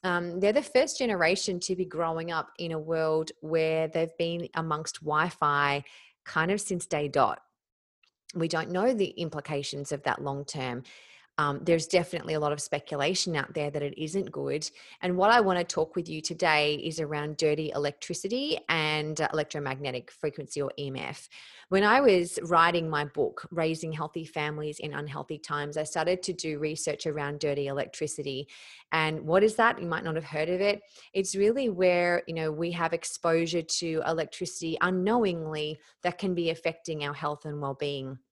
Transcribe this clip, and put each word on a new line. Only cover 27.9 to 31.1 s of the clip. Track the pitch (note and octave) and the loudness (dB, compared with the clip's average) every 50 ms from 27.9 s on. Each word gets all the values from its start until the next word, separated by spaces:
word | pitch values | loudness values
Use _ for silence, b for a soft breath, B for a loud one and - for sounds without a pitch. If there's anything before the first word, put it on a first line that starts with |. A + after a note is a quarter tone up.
| - - D#3 D3+ - - C#3+ C#3+ C3+ B2+ - B B B B B B B B B | -4 -6 -6 -6 -4 -6 -6 -6 -6 -6 -8 B B B B B B B B B
And | - D#3+ D#3 D#3 D#3 D#3 | 0 0 2 2 0 -2
what | - D#3 E3 F#3+ G3+ | -2 4 4 6 6
is | A3 G#3+ | 6 6
that? | - A3+ A3+ - - | 6 4 4 4 2
You | - E3+ | -4 -4
might | E3 - - | -4 -2 -2
not | E3 D#3+ | -2 -4
have | D#3+ D#3 | -4 -4
heard | C#3+ D3+ D3+ D#3 E3 | -4 -2 -2 0 0
of | F3+ F3+ | 0 2
it. | G3 G3+ G#3 G#3 - B B B B B | 4 2 2 2 -2 B B B B B